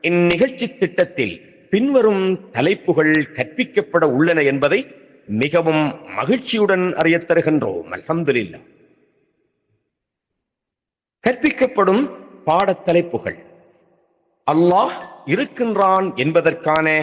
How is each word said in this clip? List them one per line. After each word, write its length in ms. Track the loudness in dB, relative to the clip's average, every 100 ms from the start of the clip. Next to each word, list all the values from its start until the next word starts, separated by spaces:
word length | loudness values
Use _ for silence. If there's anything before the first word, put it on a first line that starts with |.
இந்நிகழ்ச்சி 640 | 0 0 2 2 0 -2 -8
திட்டத்தில் 600 | -4 -4 0 -2 -2 -4 -6 -20 -20 _
பின்வரும் 540 | -2 2 2 2 2 0 -2 -6
தலைப்புகள் 600 | -2 -2 -2 0 0 2 2 0
கற்பிக்கப்பட 720 | -6 -8 -6 -4 -2 0 0 2
உள்ளன 280 | 2 2 2
என்பதை 360 | 2 2 0 0 -4 -16 -20 _ -8 -4
மிகவும் 460 | 0 0 0 0 -2 -4 -12
மகிழ்ச்சியுடன் 720 | -8 -2 -2 -2 -2 2 2 0
அறியத் 340 | 0 0 0 2
தருகின்றோம். 580 | 0 2 0 -2 -6 -10
அல்ஹம்துலில்லாஹ். 720 | -14 -6 -4 0 -2 -2 -12 -20 _ _ _ _ _ _ _ _ _ _ _ _ _ _ _ _ _ _ _ _ _ _ _ _ _
கற்பிக்கப்படும் 800 | -4 0 -2 0 -2 2 2 2 0 -6 -20 -8
பாடத்தலைப்புகள்: 960 | 0 0 0 -2 0 0 0 -6 -8 -12 -20 -20 _ _ _ _ _ _ _ _ -2
அல்லாஹ் 480 | 2 4 2 0 -4 -16 -16 -4
இருக்கின்றான் 800 | -4 -4 -4 -4 2 2 2 0 -2
என்பதற்கான 680 | 0 2 2 0 0 2 2 0